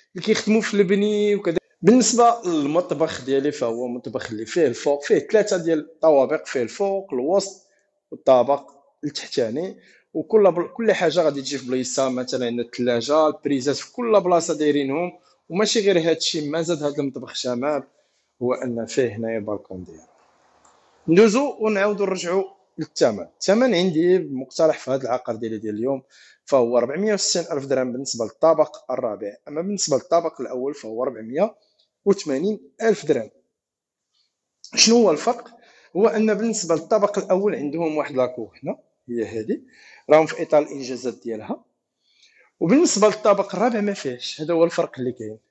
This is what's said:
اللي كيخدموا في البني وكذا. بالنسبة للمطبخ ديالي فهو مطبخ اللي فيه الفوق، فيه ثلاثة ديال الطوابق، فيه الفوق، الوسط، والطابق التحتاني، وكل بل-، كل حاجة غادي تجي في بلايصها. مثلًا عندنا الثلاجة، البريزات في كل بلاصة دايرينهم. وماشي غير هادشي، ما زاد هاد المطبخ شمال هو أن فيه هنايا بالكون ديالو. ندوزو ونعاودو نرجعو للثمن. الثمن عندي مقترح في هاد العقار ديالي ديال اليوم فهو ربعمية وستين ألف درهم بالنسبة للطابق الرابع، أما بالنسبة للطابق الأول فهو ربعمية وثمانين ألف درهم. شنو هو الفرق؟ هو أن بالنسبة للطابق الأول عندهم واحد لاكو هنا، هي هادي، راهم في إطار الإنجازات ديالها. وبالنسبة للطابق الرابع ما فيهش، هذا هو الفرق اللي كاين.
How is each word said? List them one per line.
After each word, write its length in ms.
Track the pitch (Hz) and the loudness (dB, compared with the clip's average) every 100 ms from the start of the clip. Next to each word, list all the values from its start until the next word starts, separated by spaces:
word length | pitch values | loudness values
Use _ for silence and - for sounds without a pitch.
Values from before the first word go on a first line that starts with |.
| _ 185 | _ -6
اللي 100 | 196 | -2
كيخدموا 360 | 214 - 220 | 0 2 2
في 120 | 208 | 2
البني 640 | 202 185 202 208 208 208 202 | 2 2 2 2 0 0 0
وكذا. 220 | 180 165 - _ | -2 -4 -6 _
بالنسبة 600 | 170 254 - 233 233 233 185 | 6 6 6 4 4 4 0
للمطبخ 800 | 160 143 165 180 147 156 - 127 | -2 0 0 0 -2 -2 -4 -2
ديالي 260 | 135 143 | 0 0
فهو 360 | 147 120 117 123 | -2 -4 -4 -6
مطبخ 440 | 123 - 110 - | -8 -8 -8 -8
اللي 140 | 110 110 | -10 -4
فيه 220 | 180 143 | 0 2
الفوق، 360 | 120 151 143 | 2 -2 -2
فيه 160 | - 190 | 2 0
ثلاثة 380 | - 220 214 185 | 4 2 2 0
ديال 220 | 165 160 | 0 -2
الطوابق، 640 | 147 _ 160 143 123 151 - | -4 _ 4 6 4 0 -4
فيه 160 | 131 | -4
الفوق، 520 | 113 - 196 196 190 | -4 -2 -4 -4 -4
الوسط، 540 | 127 139 196 - - _ _ _ _ _ | -4 0 0 0 -8 _ _ _ _ _
والطابق 600 | - - 127 123 139 - _ _ _ | -2 4 4 4 0 -4 _ _ _
التحتاني، 720 | 147 - - - 113 127 190 - _ _ _ | -10 -10 -6 -4 -2 -4 -8 -12 _ _ _
وكل 380 | 165 - 220 190 | -10 0 4 4
بل-، 160 | 170 170 | 2 -4
كل 240 | - 220 | -2 0
حاجة 280 | 190 170 175 | 0 0 2
غادي 200 | 156 143 | 0 -2
تجي 160 | 135 139 | -6 -8
في 100 | 123 | -4
بلايصها. 420 | 131 123 - 135 | -4 -2 -2 -2
مثلًا 360 | 127 123 131 120 | -2 -4 -4 -2
عندنا 200 | 120 120 | -4 -6
الثلاجة، 640 | - 123 120 117 151 156 | -4 -2 0 0 2 2
البريزات 480 | 147 143 139 131 135 | 0 -2 -2 -2 -4
في 180 | - | -6
كل 280 | - 233 208 | -6 2 2
بلاصة 320 | 180 175 170 | 4 2 0
دايرينهم. 580 | 147 151 143 135 143 175 - _ _ - | 0 0 0 0 -4 -6 -10 _ _ -8
وماشي 300 | 175 220 240 | -2 0 0
غير 300 | 202 180 165 | 2 2 2
هادشي، 400 | 160 - 160 147 | 0 -2 -4 -4
ما 120 | 160 | -4
زاد 220 | 165 160 | -4 -2
هاد 160 | 147 143 | -4 -4
المطبخ 360 | 139 120 131 - | -6 -8 -12 -8
شمال 480 | 127 120 143 151 - _ _ _ _ _ | -6 -4 -2 -4 -6 _ _ _ _ _
هو 120 | 123 | -4
أن 320 | 120 127 117 113 | -2 -4 -6 -4
فيه 300 | - 120 104 | 0 0 -2
هنايا 240 | 113 113 | -6 -6
بالكون 440 | 104 101 - 95 | -6 -8 -10 -16
ديالو. 180 | 90 78 _ _ _ _ _ _ _ _ _ _ - | -16 -20 _ _ _ _ _ _ _ _ _ _ 4
ندوزو 500 | 175 226 226 285 - | 6 6 6 0 -2
ونعاودو 460 | 220 202 208 202 196 | -2 0 0 0 -2
نرجعو 380 | 185 175 190 190 _ _ - | -4 -2 -2 -4 _ _ -12
للثمن. 500 | 156 - 135 101 - _ | -10 0 0 0 -8 _
الثمن 360 | - 214 254 175 | 0 2 4 2
عندي 440 | 185 156 175 185 | 2 2 2 2
مقترح 600 | 151 131 131 - 160 - | 0 -8 -6 2 2 2
في 120 | - | -4
هاد 100 | 135 | -4
العقار 340 | 117 123 - 113 | -2 -4 -4 -8
ديالي 220 | 113 110 | -6 -6
ديال 180 | 110 104 | -6 -4
اليوم 260 | 123 131 - _ - _ - | -4 -4 -8 _ -20 _ 0
فهو 320 | 135 117 120 | 2 4 2
ربعمية 360 | 120 156 214 | 2 0 0
وستين 320 | 202 - 180 160 | 0 0 -2 -2
ألف 140 | 151 135 | -6 -2
درهم 260 | 131 127 | -2 -2
بالنسبة 340 | 120 131 117 110 | -4 -6 -6 -6
للطابق 640 | - 160 156 147 - - | 2 4 4 2 -4 -8
الرابع، 440 | 127 123 98 104 - - | -6 -6 -6 -10 -12 -10
أما 140 | 151 | -8
بالنسبة 360 | 190 202 - 135 | -6 -4 -2 -2
للطابق 440 | - 170 165 - | 0 0 0 -6
الأول 320 | 113 127 135 | -8 -6 -6
فهو 300 | 147 110 110 | -8 -10 -6
ربعمية 520 | 131 113 113 139 220 - _ _ _ _ 202 | -6 -6 -8 -2 -2 -4 _ _ _ _ 0
وثمانين 540 | 190 151 131 190 208 - - | 0 -2 -2 -2 -4 -10 -2
ألف 240 | 226 202 156 | 0 0 0
درهم. 240 | 131 107 _ _ _ _ _ _ _ _ _ _ _ _ _ - - | -2 -4 _ _ _ _ _ _ _ _ _ _ _ _ _ -8 0
شنو 200 | - 240 | 4 6
هو 160 | 208 | 4
الفرق؟ 360 | 151 - 247 - - _ _ _ 170 | 2 0 -4 -8 -20 _ _ _ 2
هو 100 | 196 | 2
أن 260 | 220 220 | 2 0
بالنسبة 420 | 202 233 220 165 160 | 0 -2 -4 -2 -2
للطابق 440 | - 214 202 202 | 0 2 2 0
الأول 360 | - 190 202 131 | 0 0 0 -2
عندهم 420 | 143 160 165 151 | -4 -4 -2 -2
واحد 180 | 139 131 | -2 -2
لاكو 340 | 127 127 104 _ | -2 -4 -14 _
هنا، 140 | 143 - _ _ - | -10 -10 _ _ -8
هي 160 | 117 101 | -6 -4
هادي، 380 | 113 107 262 - _ - - - | -6 -6 -6 -8 _ -20 -14 4
راهم 160 | 151 156 | 4 4
في 180 | - | -2
إطار 180 | 131 151 | 0 2
الإنجازات 520 | 151 147 127 127 123 | 2 -4 -10 -8 -8
ديالها. 520 | - 117 110 107 269 _ _ _ _ _ _ _ _ _ - | -8 -10 -10 -10 -12 _ _ _ _ _ _ _ _ _ -4
وبالنسبة 480 | 165 269 349 208 214 | 2 4 4 4 2
للطابق 480 | 208 220 196 190 208 | 4 2 2 0 -2
الرابع 260 | 240 226 | 0 0
ما 120 | 202 | -2
فيهش، 480 | 196 135 123 - - | -4 -6 -8 -10 -2
هذا 120 | 156 | 2
هو 100 | 165 | 4
الفرق 360 | 165 - 156 - | 4 2 -4 -4
اللي 120 | 127 | -6
كاين. 260 | - 107 110 _ | -6 -10 -14 _